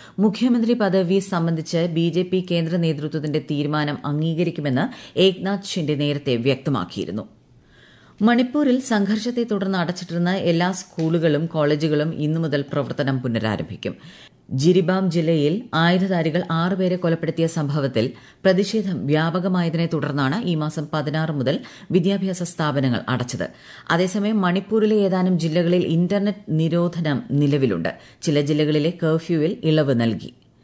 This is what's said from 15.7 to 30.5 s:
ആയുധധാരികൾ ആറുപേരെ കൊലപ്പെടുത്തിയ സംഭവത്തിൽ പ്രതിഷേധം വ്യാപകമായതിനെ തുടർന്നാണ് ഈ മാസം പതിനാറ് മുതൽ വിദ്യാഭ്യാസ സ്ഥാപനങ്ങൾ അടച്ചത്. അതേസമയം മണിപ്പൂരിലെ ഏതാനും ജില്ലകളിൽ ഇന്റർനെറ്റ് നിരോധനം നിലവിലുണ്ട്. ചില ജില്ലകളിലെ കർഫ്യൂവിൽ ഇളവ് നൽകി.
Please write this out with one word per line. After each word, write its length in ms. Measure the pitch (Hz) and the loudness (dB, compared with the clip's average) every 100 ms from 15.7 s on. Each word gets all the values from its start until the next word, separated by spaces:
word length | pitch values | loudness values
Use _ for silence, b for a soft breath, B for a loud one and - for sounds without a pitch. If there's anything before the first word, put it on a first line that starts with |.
ആയുധധാരികൾ 680 | 160 170 180 185 180 160 170 175 | 0 2 2 2 0 0 -2 -2
ആറുപേരെ 460 | 165 180 185 185 180 | -2 0 0 0 0
കൊലപ്പെടുത്തിയ 500 | 175 165 160 160 160 | 0 0 -2 0 0
സംഭവത്തിൽ 640 | 165 143 147 135 131 123 - B B | 0 -2 0 0 0 -2 -4 B B
പ്രതിഷേധം 600 | 196 185 202 220 196 156 139 | 2 2 2 0 -2 -2 0
വ്യാപകമായതിനെ 840 | 151 165 180 190 180 170 165 165 | 2 2 0 0 0 0 0 -2
തുടർന്നാണ് 520 | 160 139 139 135 180 | -2 -2 0 0 0
ഈ 100 | 185 | -2
മാസം 320 | 160 151 156 147 | -2 -2 -4 -4
പതിനാറ് 400 | 156 147 156 160 | -4 -2 -2 -2
മുതൽ 280 | 143 120 233 - B B | -2 -2 -2 -6 B B
വിദ്യാഭ്യാസ 520 | 180 180 196 190 180 | 2 2 0 -2 -4
സ്ഥാപനങ്ങൾ 580 | 170 - 151 139 135 117 - | -6 -4 -2 0 0 0 -2
അടച്ചത്. 400 | 127 - 101 82 - B B B | -2 -2 -6 -8 -10 B B B
അതേസമയം 500 | 165 185 208 208 220 | 0 0 0 0 2
മണിപ്പൂരിലെ 560 | 180 185 196 220 214 214 | 2 0 0 2 4 4
ഏതാനും 420 | 196 185 180 175 | 2 2 2 2
ജില്ലകളിൽ 480 | 160 165 170 180 147 | 2 2 2 2 2
ഇന്റർനെറ്റ് 520 | 160 175 202 202 196 - | 2 2 0 0 -4 -2
നിരോധനം 720 | 160 160 170 170 170 156 139 - | 0 2 2 0 0 -2 -2 0
നിലവിലുണ്ട്. 640 | 143 147 147 131 85 82 - B B | 2 2 4 2 0 -4 -6 B B
ചില 180 | - 147 | 0 0
ജില്ലകളിലെ 520 | 143 151 151 151 151 180 | 2 2 2 2 0 0
കർഫ്യൂവിൽ 540 | 160 165 - 165 156 - | 0 0 0 0 0 0
ഇളവ് 300 | 160 156 139 | 2 2 4
നൽകി. 400 | 117 117 95 - - _ | 2 2 -2 -6 -18 _